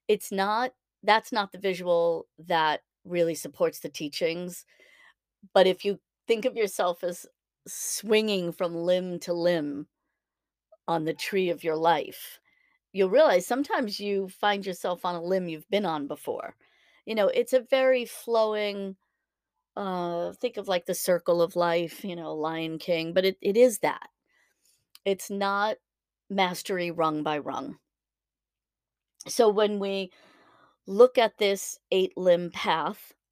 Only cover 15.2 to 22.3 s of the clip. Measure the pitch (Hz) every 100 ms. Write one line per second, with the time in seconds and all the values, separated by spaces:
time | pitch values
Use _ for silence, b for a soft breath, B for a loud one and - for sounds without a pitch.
15.2 | 170 190 180 156 - 208 190 156 143 151
16.2 | - 113 - - b b b b - 220
17.2 | 190 - 233 254 233 269 262 254 226 -
18.2 | - 226 220 214 208 202 196 190 _ _
19.2 | _ _ _ _ _ - 202 180 175 170
20.2 | 175 185 247 226 190 180 - 180 - 175
21.2 | - 175 170 175 170 170 170 - 202 170
22.2 | 160